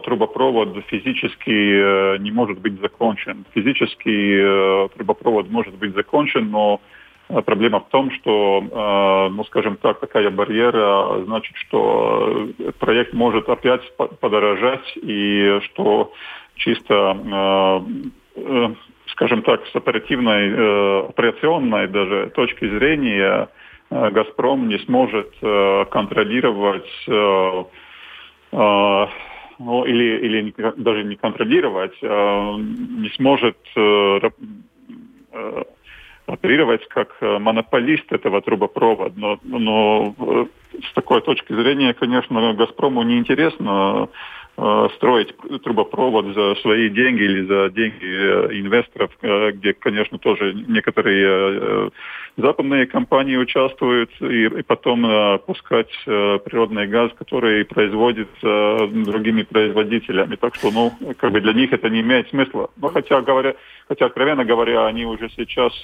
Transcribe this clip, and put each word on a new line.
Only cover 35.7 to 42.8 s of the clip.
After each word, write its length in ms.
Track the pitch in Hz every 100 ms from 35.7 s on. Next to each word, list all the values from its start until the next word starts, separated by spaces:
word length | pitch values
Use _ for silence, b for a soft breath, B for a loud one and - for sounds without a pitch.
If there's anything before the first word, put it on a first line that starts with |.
| _ B B B B -
оперировать 600 | 131 - 147 127 113 -
как, 220 | 127 104 -
э, 200 | 110 104
монополист 720 | 110 113 113 131 123 151 -
этого 300 | - - 98
трубопровода. 720 | - 101 101 - 117 104 101 95
Но, 220 | 104 104
но, 720 | 127 127 110 107 104 107 104 -
э, 280 | - 120 120 - _ - -
с 40 |
такой 280 | 131 - 127
точки 320 | - 131 -
зрения, 400 | 113 120 139 131
конечно, 600 | 117 120 127 - 113 113
«Газпрому» 500 | 107 113 -